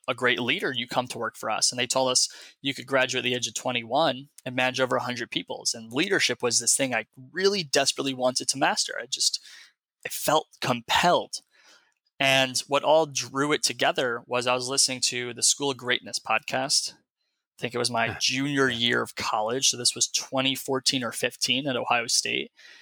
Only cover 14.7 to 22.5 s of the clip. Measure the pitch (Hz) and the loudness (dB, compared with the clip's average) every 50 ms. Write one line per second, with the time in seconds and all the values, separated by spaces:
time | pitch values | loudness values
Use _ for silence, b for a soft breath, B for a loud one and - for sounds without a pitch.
14.7 | 135 135 - - 131 127 - - 131 123 123 123 117 117 113 - - - 143 139 | 0 0 0 0 0 0 -2 -2 -2 -2 -4 -6 -4 0 2 2 2 2 0 -2
15.7 | 135 120 123 123 123 117 - 101 - - - - 113 110 - - - 127 131 147 | -2 -2 -2 -2 -2 -2 -2 -6 -8 -6 -2 0 0 0 0 -2 -2 -2 0 0
16.7 | - - - - - _ _ _ _ _ _ _ _ _ _ _ _ - - 123 | 0 0 0 -2 -8 _ _ _ _ _ _ _ _ _ _ _ _ -8 -8 -6
17.7 | 113 120 120 117 120 117 113 113 101 - - - 127 131 135 143 143 139 135 131 | -4 -2 -2 0 0 0 0 0 0 -2 -2 -2 0 0 -2 0 2 2 2 2
18.7 | 120 117 120 120 120 120 117 - - - - - - 110 107 110 120 135 135 - | 2 2 2 2 2 2 0 -2 -6 -6 -4 -2 -2 -2 0 0 0 0 0 0
19.7 | - 120 120 - - 127 117 - - - - - - 135 131 135 131 - - - | 0 0 0 -2 0 2 0 0 0 -2 -4 -2 -2 0 0 0 0 -2 -2 -2
20.7 | 135 131 - - - 131 120 113 - - - 123 - - - - 123 131 147 143 | -2 0 0 0 0 0 -2 -4 -2 -2 -2 -2 -2 -2 0 0 0 0 0 -2
21.7 | 127 120 113 - 127 120 117 120 - - - 113 120 131 139 - | -2 -2 0 0 0 0 2 2 0 0 0 0 -2 -2 -4 -6